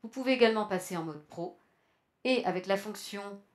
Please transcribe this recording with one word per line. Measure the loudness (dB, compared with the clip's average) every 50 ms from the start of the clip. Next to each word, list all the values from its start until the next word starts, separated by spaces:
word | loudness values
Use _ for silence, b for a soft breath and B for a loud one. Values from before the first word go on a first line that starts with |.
Vous | -16
pouvez | -10 -8 -4 2 2
également | 6 6 6 6 6 2 0
passer | 0 -2 -4 -2 -4 -6
en | -4 -4
mode | -6 -8 -12 -14
pro | _ -10 -8 -8 -8 -10 b b b b b b b b b b b _ _ _
et | 2 2 4 2
avec | 0 -2 0 0
la | 0 0
fonction | 0 0 -6 -10 -10 -10 -10 -10 -10 -10 -10 -12 -14 _ _